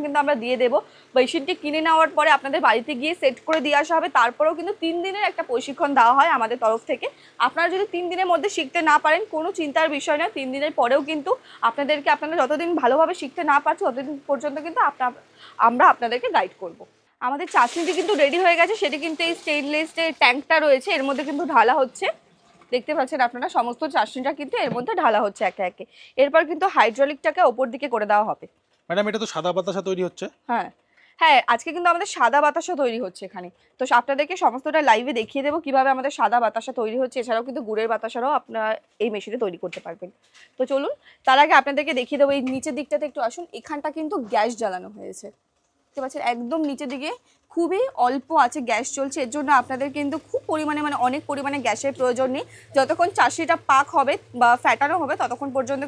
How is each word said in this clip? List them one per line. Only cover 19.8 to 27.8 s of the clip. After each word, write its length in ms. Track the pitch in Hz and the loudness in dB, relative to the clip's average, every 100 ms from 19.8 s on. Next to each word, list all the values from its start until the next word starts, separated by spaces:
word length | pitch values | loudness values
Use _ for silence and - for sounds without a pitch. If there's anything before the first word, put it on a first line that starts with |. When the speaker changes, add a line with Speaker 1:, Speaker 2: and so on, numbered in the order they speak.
| 320 - | -4 -2
Speaker 1:
যে 60 | 330 - | -4 2
ট্যাঙ্কটা 360 | 254 254 - 320 | 4 4 2 2
রয়েছে, 300 | 302 269 370 330 | 4 4 2 -2
এর 60 | 269 | 0
মধ্যে 160 | 269 285 | -2 -4
কিন্তু 160 | 285 285 | -4 2
ঢালা 220 | 269 226 226 | 4 6 4
হচ্ছে। 260 | 262 - 381 - _ _ _ _ _ | 2 -2 -6 -6 _ _ _ _ _
দেখতে 180 | 247 - 302 | -6 -2 -2
পাচ্ছেন 240 | 262 294 240 | -2 0 0
আপনারা, 180 | 247 320 - | 0 -4 -2
সমস্ত 240 | 240 240 311 | -2 -4 -2
চাটনিটা 360 | 302 214 254 262 302 | 0 -2 -2 -4 -6
কিন্তু 160 | 285 480 | -6 -4
এর 60 | 294 226 | -2 -2
মধ্যে 160 | 294 381 | -4 0
ঢালা 180 | 294 214 | 2 2
হচ্ছে 180 | 208 - | 0 -2
একে 180 | 196 196 185 | -4 -2 -6
একে। 140 | - - _ - - | -8 -16 _ -8 0
এরপর 180 | 277 320 311 | 4 4 2
কিন্তু 160 | 320 381 | 0 0
হাইড্রোলিকটাকে 640 | 294 226 220 277 302 320 320 320 | 4 2 2 0 0 -2 2 2
ওপর 140 | 233 262 | 2 -4
দিকে 120 | 254 | -4